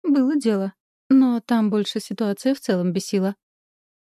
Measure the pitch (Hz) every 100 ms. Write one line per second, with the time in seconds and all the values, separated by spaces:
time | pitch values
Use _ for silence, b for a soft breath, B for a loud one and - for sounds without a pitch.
0 | 359 277 254 302 226 202 196 _ _ _
1 | _ 269 262 240 - 233 214 208 202 220
2 | - 196 214 202 262 269 - 185 180 180
3 | - 202 190 202 _ _ _ _ _ _